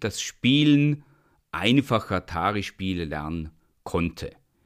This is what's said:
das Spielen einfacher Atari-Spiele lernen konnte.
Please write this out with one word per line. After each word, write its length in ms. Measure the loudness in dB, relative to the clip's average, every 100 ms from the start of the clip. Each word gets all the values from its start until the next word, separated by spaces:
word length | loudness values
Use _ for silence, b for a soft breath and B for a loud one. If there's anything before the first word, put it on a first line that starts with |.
das 200 | -8 -8
Spielen 800 | -10 -2 2 4 6 6 4 0 b b b b _
einfacher 640 | -2 2 4 2 -2 0 -4
Atari-Spiele 880 | -4 -2 -2 -2 -6 -6 -4 -4 -4
lernen 460 | -6 -6 -8 -8 -14 _ _
konnte. 500 | -6 -2 -2 -4 -12 -14 _ _